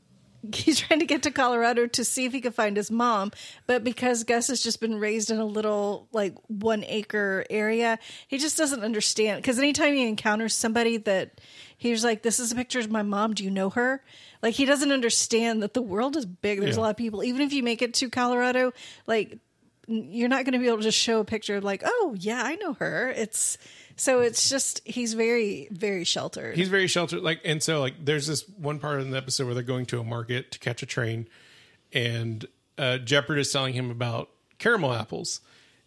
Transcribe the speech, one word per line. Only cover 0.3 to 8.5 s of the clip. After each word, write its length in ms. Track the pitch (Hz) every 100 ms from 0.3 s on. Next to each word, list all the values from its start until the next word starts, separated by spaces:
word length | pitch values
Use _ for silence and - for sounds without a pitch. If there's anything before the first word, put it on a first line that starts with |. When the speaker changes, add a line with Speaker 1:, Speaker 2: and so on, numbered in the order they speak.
| - 214
Speaker 1:
he's 260 | - 320 269
trying 220 | - 311
to 40 | 339
get 160 | 294
to 80 | 302
Colorado 540 | 277 247 240 233 240 240
to 180 | 233 226
see 180 | 254
if 80 | 254
he 80 | 254
can 140 | 233
find 240 | 233 214 202
his 120 | 202
mom. 400 | 226 240 208 202 - - - -
But 160 | 247
because 400 | 233 226 247 233
Gus 240 | 226 233 240
has 160 | 233
just 160 | 233 220
been 160 | 226 214
raised 320 | 214 220 208
in 80 | 220
a 60 | 214
little, 640 | 208 214 208 202 202 -
like, 200 | 220 196 - -
one 380 | 208 226 214 -
acre 580 | 214 208 214 202 190 -
area, 500 | 214 214 226 233 226 - - -
he 120 | 269
just 200 | 302